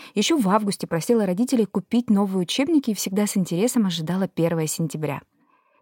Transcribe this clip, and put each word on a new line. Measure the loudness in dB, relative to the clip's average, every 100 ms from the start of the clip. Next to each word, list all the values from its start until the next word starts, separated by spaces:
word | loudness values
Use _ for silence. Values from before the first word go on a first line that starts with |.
| -8
Еще | -2 0 2
в | 4
августе | 2 0 -4 -4
просила | -4 0 2 2
родителей | 0 0 2 0
купить | -2 -2 -2 2
новые | 2 2 0
учебники | -2 -2 2 2 0
и |
всегда | -4 -2 -2 0
с | 0
интересом | -2 0 0 2 0
ожидала | 0 -4 -2 -2
первое | 0 0 0 -2
сентября. | -2 -4 -4 -6 -6 -12 _ _ _ _ _